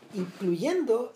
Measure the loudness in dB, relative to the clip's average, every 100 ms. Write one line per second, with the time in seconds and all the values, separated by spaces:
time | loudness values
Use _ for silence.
0 | -10 -6 -6 -2 0 0 2 2 2 2
1 | 0